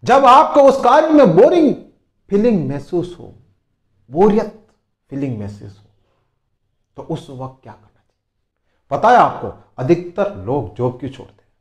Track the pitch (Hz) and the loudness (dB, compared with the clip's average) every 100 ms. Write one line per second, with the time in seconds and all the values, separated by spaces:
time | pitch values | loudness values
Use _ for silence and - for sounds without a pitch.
0 | - 254 269 269 311 294 277 269 254 277 | 2 2 6 4 4 4 4 4 2 2
1 | 320 302 247 165 277 359 294 - - _ | 4 4 4 4 4 4 0 -2 -12 _
2 | _ _ _ 202 233 202 135 143 - 175 | _ _ _ -2 0 -2 -4 -10 -6 -8
3 | 170 - 107 - _ _ _ _ _ _ | -8 -14 -20 -20 _ _ _ _ _ _
4 | _ 147 208 208 214 - _ _ _ _ | _ 0 0 0 -6 -14 _ _ _ _
5 | _ 139 139 110 101 104 104 - _ _ | _ -10 -8 -8 -12 -16 -20 -20 _ _
6 | _ _ _ _ _ _ _ _ _ - | _ _ _ _ _ _ _ _ _ -20
7 | - 160 - 131 127 _ 117 104 104 _ | -12 -12 -12 -18 -18 _ -20 -20 _ _
8 | _ _ _ _ _ _ _ _ _ 139 | _ _ _ _ _ _ _ _ _ -4
9 | 220 240 147 - 104 - _ - 131 170 | 2 2 2 -2 -14 -16 _ -12 -2 -2
10 | 175 - - 98 95 143 101 - 123 123 | -2 -8 -8 -8 -8 -8 -8 -8 -8 -8
11 | 135 - - _ _ _ | -16 -16 -20 _ _ _